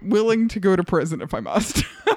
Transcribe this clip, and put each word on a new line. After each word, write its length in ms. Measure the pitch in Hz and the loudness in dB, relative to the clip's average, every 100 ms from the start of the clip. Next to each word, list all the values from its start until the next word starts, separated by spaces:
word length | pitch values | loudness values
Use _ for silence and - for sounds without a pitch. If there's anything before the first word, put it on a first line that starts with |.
willing 460 | 190 208 226 226 226 | 0 2 2 2 0
to 120 | 220 | 2
go 140 | 190 180 | 2 2
to 60 | |
prison 400 | 180 170 160 160 | 2 0 -2 -6
if 100 | - | -6
I 80 | - | -8
must. 440 | - 214 - - - - - | -2 -4 -2 -4 -4 -4 -2